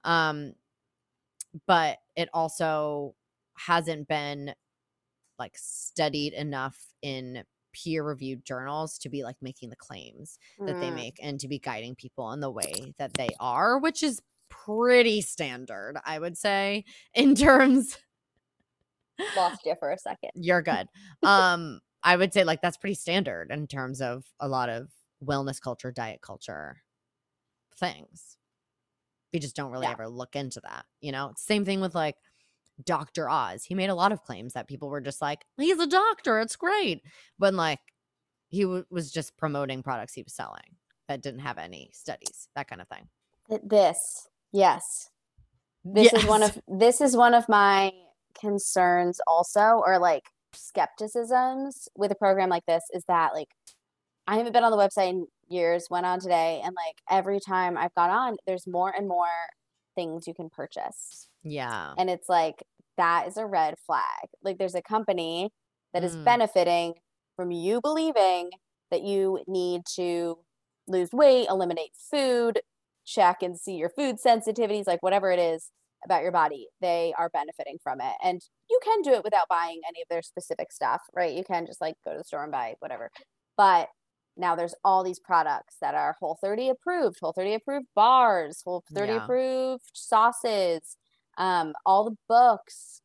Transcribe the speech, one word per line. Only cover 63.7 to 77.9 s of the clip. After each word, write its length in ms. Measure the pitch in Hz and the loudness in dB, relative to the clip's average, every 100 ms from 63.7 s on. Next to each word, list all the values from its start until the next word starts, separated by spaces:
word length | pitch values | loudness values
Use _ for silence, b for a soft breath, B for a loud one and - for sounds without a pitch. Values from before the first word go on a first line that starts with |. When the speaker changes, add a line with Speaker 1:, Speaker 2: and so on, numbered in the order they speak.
| 165 | -4
Speaker 2:
flag. 520 | - 147 71 - - _ | -4 -2 -2 -6 -14 _
Like, 160 | 190 185 | -8 -4
there's 160 | 190 | -4
a 80 | 180 | -4
company 720 | - 185 208 180 165 170 202 _ _ _ _ | -2 -2 0 -2 -4 -4 -6 _ _ _ _
that 100 | 180 | -4
is 140 | 175 165 | -4 0
Speaker 1:
Mm. 80 | |
Speaker 2:
benefiting 720 | 160 240 214 185 175 175 170 165 _ _ _ - | 2 4 4 4 4 2 -2 -8 _ _ _ -8
from 140 | 180 | -6
you 300 | 170 175 233 | -2 0 0
believing 720 | 285 311 320 247 190 180 180 180 _ _ _ | 0 0 2 4 4 2 -4 -14 _ _ _
that 120 | 175 | -4
you 420 | 202 196 190 190 - | -2 0 0 -2 -4
need 380 | 190 180 175 175 | -4 -2 -4 -6
to 480 | - 175 170 170 170 _ _ _ _ - | -4 -2 -2 -4 -6 _ _ _ _ -4
lose 260 | 185 175 | -2 0
weight, 360 | 240 294 254 233 | 4 6 6 2
eliminate 460 | 190 175 165 156 | -2 -2 -4 -8
food, 680 | - - 294 262 247 233 208 - _ _ _ | -14 -4 0 2 2 2 -2 -6 _ _ _
check 380 | - - 180 180 | -6 4 4 4
and 180 | 180 170 | -6 -6
see 160 | - 180 | -8 -4
your 140 | 170 | -4
food 260 | - 285 220 | -2 -4 2
sensitivities, 720 | 247 226 220 214 220 208 196 | 4 4 2 -2 -2 -2 -2
like, 160 | 170 | 0
whatever 280 | 185 196 190 | 2 2 2
it 80 | 180 | 2
is 320 | 170 165 - _ _ _ | 2 -2 -8 _ _ _
about 180 | 175 175 | -2 0
your 100 | 170 | 2
body, 360 | 170 151 143 104 _ | 2 0 -2 -16 _
they 340 | 185 170 170 - | -2 0 0 -2
are 100 | 170 | -4
benefiting 500 | 143 151 - 143 151 | -4 -6 -10 -14 -10
from 180 | - | -10